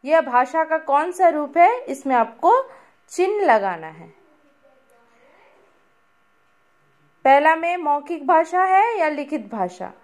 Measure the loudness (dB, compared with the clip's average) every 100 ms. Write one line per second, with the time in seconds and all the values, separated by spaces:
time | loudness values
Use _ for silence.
0 | 2 0 2 0 0 -2 -2 -4 0 -2
1 | -2 2 2 2 -4 2 2 2 -8 -10
2 | -2 0 -2 0 2 2 0 -14 _ _
3 | _ -4 -2 0 2 2 0 -8 -14 -18
4 | -20 _ _ _ _ _ _ _ _ _
5 | _ _ _ _ _ _ _ _ _ _
6 | _ _ _ _ _ _ _ _ _ _
7 | _ _ 4 4 4 0 -2 -6 -4 -4
8 | -4 -10 0 0 2 -2 0 2 0 -2
9 | -4 -4 -8 -10 -10 -8 -8 -8 -16 -16